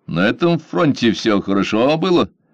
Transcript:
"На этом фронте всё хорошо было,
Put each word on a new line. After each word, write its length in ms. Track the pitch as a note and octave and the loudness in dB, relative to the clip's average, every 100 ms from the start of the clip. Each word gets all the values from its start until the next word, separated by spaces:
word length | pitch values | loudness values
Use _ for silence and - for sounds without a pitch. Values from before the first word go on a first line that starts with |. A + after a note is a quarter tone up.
| - | -8
"На 200 | D#2+ G2+ | -2 0
этом 320 | B2+ E3+ E3 | 0 0 0
фронте 540 | - F3 E3 A#2 A#2 | -4 -2 0 2 0
всё 280 | F2+ A#2+ G2+ | 0 0 0
хорошо 560 | G2 G2 F#2 G#2+ C3 D#3+ | 0 -2 0 0 0 0
было, 340 | F#3 E3+ G#2 _ _ | 0 0 0 _ _